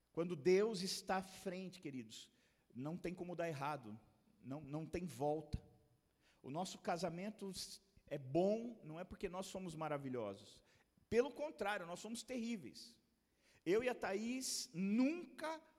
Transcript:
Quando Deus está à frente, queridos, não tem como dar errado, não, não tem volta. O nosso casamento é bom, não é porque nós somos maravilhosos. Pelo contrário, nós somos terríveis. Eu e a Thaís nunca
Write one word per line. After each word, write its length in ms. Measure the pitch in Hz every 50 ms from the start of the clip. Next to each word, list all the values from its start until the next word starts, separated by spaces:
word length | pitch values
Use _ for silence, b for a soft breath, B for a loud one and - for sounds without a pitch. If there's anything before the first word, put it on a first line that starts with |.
| _ _
Quando 240 | - 160 170 180 175
Deus 460 | 151 131 180 185 190 214 233 226 175
está 360 | 185 185 - - - - 190 190
à 40 |
frente, 600 | 185 - - - - 196 180 185 190 180 180 -
queridos, 480 | - 151 135 127 117 110 110 - - - b b b b b b b b -
não 220 | 117 131 147 165 180
tem 180 | - 175 175
como 200 | 175 175 175 175
dar 120 | 170 170 170
errado, 500 | 156 135 139 147 151 139 120 107 104 113 - - _ _ _ _ _ _ -
não, 180 | 123 135 156
não 240 | 156 135 143 156 160
tem 200 | 151 - 180 180
volta. 520 | 170 127 117 143 147 151 160 156 - - - - - - - _ _ _ _ _ _ b b b b b b b
O 80 | -
nosso 260 | 139 160 185 185 - -
casamento 720 | - - 180 170 185 170 165 175 190 214 208 - 202 196 185 - - - - - _ _ _ - _ -
é 100 | 143 147
bom, 600 | 135 131 135 165 185 196 214 226 233 240 233 - -
não 160 | 156 156 165
é 40 | 185
porque 240 | - 208 - - 185
nós 200 | 170 185 190 -
somos 260 | - 190 190 175 156
maravilhosos. 840 | 156 160 151 151 143 139 135 127 123 110 101 98 101 - - - - b b b b b b _ _ - -
Pelo 220 | 208 233 254 285
contrário, 540 | - - 294 311 302 - 208 196 208 202 175
nós 140 | 165 175 175
somos 240 | - 214 233 233 -
terríveis. 720 | - 254 254 226 233 233 202 143 104 - - - - - _ _ _ _ _ _ b b b b b b b b
Eu 180 | 160 185 226 254
e 60 | 247
a 60 | 233
Thaís 760 | - - 196 196 202 220 233 254 262 262 - - - - - -
nunca 880 | 170 190 196 208 233 254 277 330 349 339 - - - 320 311 320 311 - - _